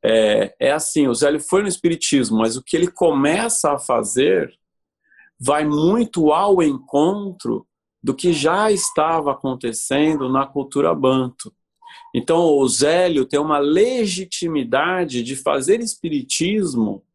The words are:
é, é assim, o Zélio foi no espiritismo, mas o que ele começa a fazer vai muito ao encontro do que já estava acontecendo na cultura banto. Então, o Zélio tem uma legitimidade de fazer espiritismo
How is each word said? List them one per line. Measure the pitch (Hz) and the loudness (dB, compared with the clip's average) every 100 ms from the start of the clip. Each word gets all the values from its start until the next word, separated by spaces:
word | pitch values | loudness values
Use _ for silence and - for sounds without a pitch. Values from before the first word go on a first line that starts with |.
é, | - 113 107 107 104 _ | 2 2 4 2 -2 _
é | 127 | 0
assim, | 147 - - 139 | 0 -2 0 0
o | |
Zélio | 120 143 147 | 2 0 0
foi | 147 185 | 0 0
no | 202 | 0
espiritismo, | 175 170 165 - 143 113 110 | -2 -2 -2 0 0 2 0
mas | 113 120 | 0 -2
o | |
que | - 165 | -4 -2
ele | 180 | -2
começa | - 170 143 139 180 233 - 156 | 2 0 2 0 0 -2 -2 -2
a | 139 | -2
fazer | - 120 107 127 143 131 73 _ _ _ _ _ _ _ _ _ | -2 -2 -2 0 2 2 -2 _ _ _ _ _ _ _ _ _
vai | 131 147 151 | -2 0 0
muito | 147 160 220 226 - 156 | 0 2 2 -2 2 2
ao | 151 202 190 | 4 2 2
encontro | 156 135 - 143 160 202 202 180 117 110 - _ _ _ | 2 -2 -2 0 2 0 -6 -10 -6 -6 -8 _ _ _
do | 120 | -6
que | 135 180 | -2 0
já | 156 151 180 214 | 0 0 2 0
estava | 202 - - 156 165 147 | 0 -2 -2 0 0 -2
acontecendo | 135 139 127 120 110 - 135 151 156 131 | -4 -6 -4 -6 -6 -2 0 2 0 -2
na | 131 135 | -2 -2
cultura | 147 135 143 151 160 | -6 -4 0 0 2
banto. | 131 131 127 - - _ _ _ - - - - | 2 2 -2 -8 -20 _ _ _ -20 -20 -8 -8
Então, | - 165 170 143 | 0 2 4 4
o | 131 | 2
Zélio | - 147 170 180 151 131 | 2 2 4 2 0 0
tem | 143 | 0
uma | 151 147 | 0 0
legitimidade | 143 160 233 254 214 180 180 - 170 156 120 131 160 185 170 123 | 2 2 2 2 -2 -4 -8 -6 -4 -4 -2 0 0 -2 -2 -4
de | 120 135 | -6 -6
fazer | - 143 135 226 | -2 -2 0 0
espiritismo | 226 - 170 147 - - 170 214 180 123 107 101 _ | 0 -8 -4 -4 -4 -4 -2 0 -2 -2 -2 -4 _